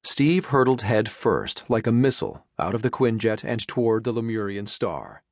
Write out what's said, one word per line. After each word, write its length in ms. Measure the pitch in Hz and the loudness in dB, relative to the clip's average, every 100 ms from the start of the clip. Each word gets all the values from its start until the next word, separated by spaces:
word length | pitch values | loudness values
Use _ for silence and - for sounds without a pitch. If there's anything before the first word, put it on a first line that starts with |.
Steve 440 | - - 143 180 - | -4 0 2 2 2
hurtled 360 | 139 127 127 | 4 4 2
head 280 | 107 110 110 | 2 2 0
first, 540 | - 120 73 52 - - | -2 0 0 -2 -8 -2
like 180 | 113 117 | 0 2
a 60 | |
missile, 540 | 117 135 - - - _ - | 4 2 0 -6 -8 _ -6
out 160 | 85 | -2
of 80 | 113 | 0
the 80 | 120 | -2
Quinjet 540 | - 127 110 113 107 | 2 0 2 0 0
and 240 | 117 117 - | -4 -6 -4
toward 360 | - 117 110 | 0 2 2
the 80 | 117 | 0
Lemurian 540 | 117 117 110 101 98 101 | -4 -4 -4 -4 -6 -8
Star. 560 | - 107 76 53 - _ | -4 -4 -4 -10 -18 _